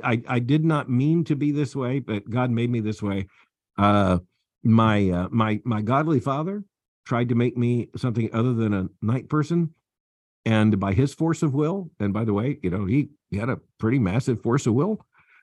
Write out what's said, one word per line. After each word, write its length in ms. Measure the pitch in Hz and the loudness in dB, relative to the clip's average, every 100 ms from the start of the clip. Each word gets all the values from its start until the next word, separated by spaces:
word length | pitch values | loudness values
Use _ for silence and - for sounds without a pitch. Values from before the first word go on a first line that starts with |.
I, 200 | 131 117 120 | -2 -2 -2
I 120 | 123 | -2
did 260 | 120 156 160 | 0 2 2
not 240 | 151 127 | 0 0
mean 340 | 123 143 170 160 | 0 2 2 0
to 100 | 139 | -2
be 160 | 147 | 0
this 240 | 147 139 139 | -2 -4 -4
way, 240 | 123 135 | -4 -4
but 280 | 120 104 110 | -4 -6 -4
God 200 | 120 127 | -2 0
made 220 | 117 120 | 0 0
me 80 | 120 | -2
this 240 | 107 107 | -2 -4
way. 240 | 101 98 92 _ _ _ _ - | -4 -4 -8 _ _ _ _ 0
Uh, 420 | 101 104 95 90 - _ _ _ | 4 4 4 2 -2 _ _ _
my, 460 | 117 113 110 104 98 | 4 6 6 4 2
uh, 160 | 87 90 | 0 -2
my, 320 | 120 110 104 123 | 0 0 -2 -2
my 180 | 107 | -2
godly 360 | 107 135 156 139 | 0 0 2 0
father 440 | 139 139 165 208 202 _ _ _ - | 0 -4 -4 -8 -12 _ _ _ -6
tried 240 | 120 120 | -2 0
to 60 | 120 | 0
make 200 | 123 120 | 0 0
me 340 | 120 120 - - | 0 0 -4 -6
something 380 | 127 113 113 | -4 -2 -2
other 200 | 113 127 117 | 0 0 0
than 180 | 110 | 0
a 140 | 101 92 - | -2 -4 -4
night 260 | 107 127 - | -4 -4 -2
person. 460 | 151 147 170 160 - _ _ _ _ _ _ 113 | -2 0 0 -2 -6 _ _ _ _ _ _ 0
And 320 | 110 107 104 | 4 4 4
by 140 | 98 | 2
his 200 | 101 143 | 2 0
force 300 | - 165 165 | 0 -2 0
of 100 | 160 | 0
will, 380 | 131 151 196 175 - | 0 -2 -2 -8 -6
and 120 | 101 | -4
by 120 | 98 | -2
the 100 | 113 | 0
way, 240 | 101 123 139 | 0 -2 -4
you 80 | 90 | -4
know, 140 | 92 98 | -2 0
he, 240 | 135 131 - _ | 0 -2 -8 _
he 80 | 98 | -6
had 120 | 120 | -4
a 100 | 95 - - | -6 -10 -4
pretty 200 | 110 135 | 0 2
massive 420 | 95 95 - 117 | 2 0 0 -2
force 240 | 117 139 120 | 0 0 2
of 80 | |
will. 320 | 110 185 214 _ _ _ _ | 0 0 -4 _ _ _ _